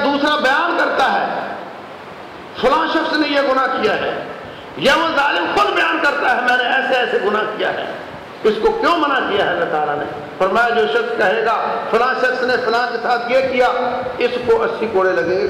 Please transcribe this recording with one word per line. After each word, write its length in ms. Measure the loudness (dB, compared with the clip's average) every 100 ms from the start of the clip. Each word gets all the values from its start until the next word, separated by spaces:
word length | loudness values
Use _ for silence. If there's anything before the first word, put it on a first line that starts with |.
دوسرا 320 | 0 2 2 2
بیان 420 | 2 2 2 0
کرتا 360 | 0 2 2
ہے، 120 | 2 -2 -4 -6 -10 -12 -14 -16 -16 -16 -16 -16 -16 -14 0
"فلاں 260 | 2 2 2
شخص 240 | 0 0 0
نے 100 | 0
یہ 120 | 2 2
گناہ 300 | 2 0 0
کیا 140 | 0 0
ہے"، 280 | -2 -6 -8 -12 -14 -14 -14 -2
یا 160 | 2 4
وہ 120 | 2 2
ظالم 300 | 0 0 0 2
خود 180 | 2
بیان 260 | 2 0 0
کرتا 320 | 0 0 0 0
ہے، 60 |
"میں 160 | 2 2
نے 60 |
ایسے 320 | 2 0 0 0
ایسے 220 | 0 0 0
گناہ 160 | 0 -2 -2
کیا 160 | -4
ہے"، 120 | -4 -6 -8 -12 -14 -16 0
اس 100 | 0 4
کو 100 | 2
کیوں 260 | 2 2 2
منع 220 | 2 0 0
کیا 160 | 0 0
ہے 60 |
اللہ 140 | 0 0
تعالیٰ 240 | -2 -2 -4
نے؟ 100 | -6 -8 -8 -2
فرمایا، 320 | 2 2 2
"جو 180 | 2 2
شخص 300 | 0 0 0
کہے 280 | 2 2 0
گا، 200 | 0 -2 -4 0
فلاں 220 | 2 2 2
شخص 220 | 0 0
نے 100 | 0 0 0
فلاں 220 | 0 0
کے 60 | -2
ساتھ 300 | 0 0 2
یہ 80 | 2 2
کیا"، 160 | 2 2 2 -2 -2 -4 -2
اس 140 | -2 0 2
کو 180 | 2
اسی 240 | 2 -2 0
کوڑے 180 | 2 2
لگیں 300 | 2 2
گے 60 | 0